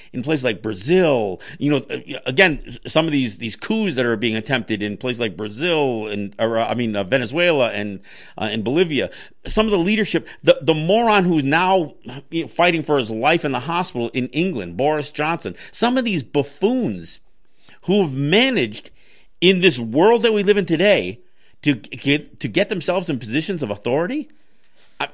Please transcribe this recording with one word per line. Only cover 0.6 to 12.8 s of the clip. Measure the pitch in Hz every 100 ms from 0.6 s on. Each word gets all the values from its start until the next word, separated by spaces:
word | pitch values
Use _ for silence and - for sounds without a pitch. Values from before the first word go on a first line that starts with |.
Brazil, | 107 98 107 180 170 131 104 87 - -
you | 139
know, | 143 - 127 - 131 -
again, | 131 185 139 - 123 -
some | 156 160
of |
these, | 143 123 95
these | 107 -
coups | - 220 208 127
that | 120
are | 113
being | 117 110
attempted | 110 135 107 110
in | 104 101
places | 127 117
like | 117 85
Brazil | 107 107 170 160 139 113 107
and, | 104 101 -
or, | 113 113
uh, | 113
I | 113
mean, | 117 104
uh, | 95
Venezuela | 131 117 139 175 151 117
and, | 101 104 95 - - - -
uh, | 104
and | 110 104
Bolivia, | 151 180 135 90 - - - -
some | - 220
of |
the | 202
leadership, | 170 214 202 165 - -
the, | 139 175
the | 143
moron | 156 160 214 233 208
who's | 180 160 135
now, | 156 185 190 151 - - 131 -
you | 165
know, | 143
fighting | - 175 165